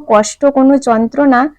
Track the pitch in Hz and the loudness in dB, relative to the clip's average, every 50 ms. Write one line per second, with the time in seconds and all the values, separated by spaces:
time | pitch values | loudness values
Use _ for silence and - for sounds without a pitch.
0 | 294 - 220 208 214 - - - - 285 277 269 262 269 277 269 269 247 226 220 | 0 0 0 0 0 -2 -4 -4 -2 -2 0 2 2 2 2 2 0 0 -2 0
1 | 226 226 - 277 294 277 254 240 262 302 - | -2 -2 -2 -2 0 0 2 0 0 -4 -6